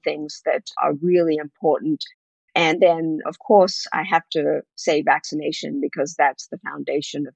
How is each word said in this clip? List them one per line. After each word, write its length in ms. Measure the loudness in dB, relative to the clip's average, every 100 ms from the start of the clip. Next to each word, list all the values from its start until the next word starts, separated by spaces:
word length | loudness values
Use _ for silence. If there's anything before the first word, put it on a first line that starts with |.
things 380 | -2 -6 -10 -6 -2
that 180 | -2 -4 -2
are 120 | -2 0
really 360 | 2 2 2 0
important. 680 | -4 -4 0 0 0 -4 -6 _ _ _ _ 0
And 260 | 2 4
then, 380 | 4 4 0 -4 -6
of 100 | -8
course, 480 | 4 6 6 2 -6
I 80 | -6
have 260 | 0 0 0
to 300 | -2 0 -2 -4 -6
say 280 | 0 2
vaccination, 760 | 2 0 0 -6 -4 -6 -6 -4
because 360 | -4 -4 -4 0
that's 300 | 0 0 -10
the 100 | -14
foundation 680 | -12 -10 -6 -4 -4 -8
of 80 | -8